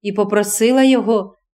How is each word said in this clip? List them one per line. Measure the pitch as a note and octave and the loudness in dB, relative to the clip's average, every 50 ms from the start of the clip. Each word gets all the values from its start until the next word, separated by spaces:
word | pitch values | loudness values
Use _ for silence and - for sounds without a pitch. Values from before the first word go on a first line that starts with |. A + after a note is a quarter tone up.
і | - G3+ | -10 -6
попросила | G3 G#3 G3+ G3+ G#3 G#3 G#3 G3+ - - A3 A#3 B3+ C4+ C4 | -4 -4 -2 -2 0 -2 -2 -2 -2 0 0 2 2 4 4
його | C4+ C4 A#3+ G3+ G#3 A3+ G#3 F#3+ G3 - _ _ _ _ | 4 2 2 0 0 -2 -2 -4 -6 -14 _ _ _ _